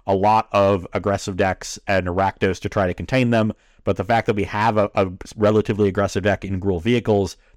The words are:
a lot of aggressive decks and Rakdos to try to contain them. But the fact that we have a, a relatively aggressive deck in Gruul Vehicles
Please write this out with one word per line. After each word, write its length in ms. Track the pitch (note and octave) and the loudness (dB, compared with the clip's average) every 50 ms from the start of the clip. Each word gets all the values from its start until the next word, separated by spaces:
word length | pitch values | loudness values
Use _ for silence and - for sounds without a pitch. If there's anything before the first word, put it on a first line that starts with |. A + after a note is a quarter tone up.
| - | -4
a 80 | G2+ G2 | -2 0
lot 360 | F#2+ G2 G#2 A2 A2 - - | 2 2 4 2 2 0 0
of 340 | - G2+ G2+ G2 G2+ F#2 E2+ - - | 2 2 4 4 2 0 -2 -6 -6
aggressive 440 | G2+ E2+ G#2 G2 G2 - - F#2+ | -4 -2 -2 -2 -2 -4 -6 -2
decks 420 | F2+ G2 F#2+ F2+ - - - - - - | -2 0 0 -2 -4 -8 -14 -14 -12 -4
and 200 | - G2+ F#2 F#2 | -2 0 0 0
Rakdos 520 | F#2 F2 F#2+ F#2+ G2 - - - F#2+ F2+ - | 0 0 0 0 0 0 0 -2 -2 -2 -2
to 100 | - G2+ | -6 -4
try 180 | - G#2+ F#2+ | -2 0 0
to 60 | F2+ F2 | 0 -2
contain 360 | - F2 - C3 C3 B2+ A#2 | -6 -6 -2 0 0 2 2
them. 240 | A#2 A2+ G#2+ G#2+ - _ _ _ _ _ - | 2 2 2 0 -2 _ _ _ _ _ -4
But 140 | G#2+ G2 | -4 -2
the 60 | - F#2+ | -2 0
fact 240 | G2+ A#2 A#2 - | 0 0 0 2
that 80 | - A2 | 0 -2
we 80 | G#2 F#2+ | -2 -2
have 340 | F2+ - G#2 G#2+ A#2 G#2+ | -4 -2 0 0 2 2
a, 140 | G#2+ G2+ G2+ - | 2 0 0 0
a 160 | G#2+ G2 F#2 F#2 - - - - | -2 -2 -2 -2 -12 -16 -12 -4
relatively 500 | A2 G#2 G#2 G#2+ G#2+ G2+ - G#2+ G2 G#2 | 2 2 4 4 4 2 2 0 2 2
aggressive 360 | G2 F2+ G2+ G2+ F#2+ - G2+ F2+ | 0 2 0 -2 -2 -2 -2 0
deck 200 | G#2 F#2+ - - | 0 -2 -2 -4
in 160 | F#2+ G2 F#2 | -6 -6 -4
Gruul 220 | F2+ G2 F#2 E2 | -2 -2 -2 -2
Vehicles 560 | D#2+ A2+ B2 A#2+ - A2+ G#2+ G2+ G2 F2+ - _ _ _ _ | 0 0 0 0 2 2 2 2 2 0 -4 _ _ _ _